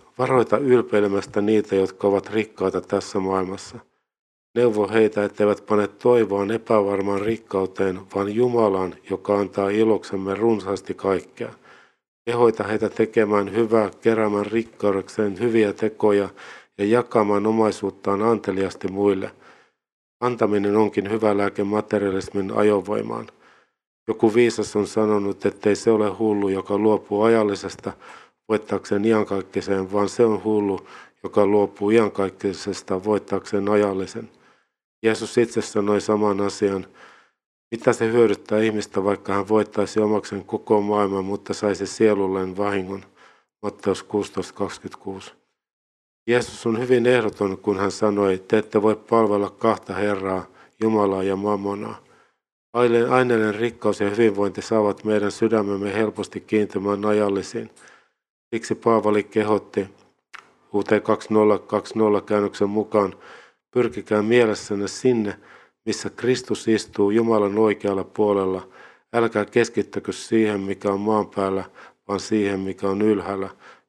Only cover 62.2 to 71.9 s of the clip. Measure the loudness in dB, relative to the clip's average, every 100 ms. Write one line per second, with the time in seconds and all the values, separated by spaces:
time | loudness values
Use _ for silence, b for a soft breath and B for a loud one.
62.2 | 0 -2 -2 -2 -2 -2 -2 0 0 -4
63.2 | B B B B _ -2 -2 -4 -2 0
64.2 | 2 4 4 0 -4 -6 -6 -2 0 2
65.2 | 0 -6 B B B _ -8 -6 -8 -4
66.2 | -2 -2 -4 -4 0 -2 -2 -2 2 2
67.2 | 2 2 2 2 0 0 -2 -4 -4 -2
68.2 | 0 2 0 -4 -8 B B B _ -2
69.2 | 0 0 0 0 0 -2 -6 -8 -8 -10
70.2 | -2 0 2 0 -4 -4 -4 -2 0 0
71.2 | 0 -2 -2 -2 -6 B B